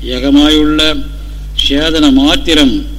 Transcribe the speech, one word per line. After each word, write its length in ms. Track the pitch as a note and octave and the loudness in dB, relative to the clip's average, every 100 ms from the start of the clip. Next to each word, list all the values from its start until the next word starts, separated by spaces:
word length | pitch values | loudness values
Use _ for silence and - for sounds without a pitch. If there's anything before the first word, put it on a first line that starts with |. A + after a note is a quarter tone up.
| A#2+ | -8
ஏகமாயுள்ள 680 | B2+ C3+ C#3+ D3+ D#3 D3+ D#3 D#3 C#3+ - - - - - - | -4 2 4 4 2 2 0 0 -2 -6 -10 -12 -12 -8 -4
சேதன 420 | - C#3 D#3+ D#3+ D3+ C3+ | -2 -2 0 2 2 4
மாத்திரம் 540 | C#3+ F3+ D#3 F#3+ C4+ D3 - | 2 0 0 2 2 0 -6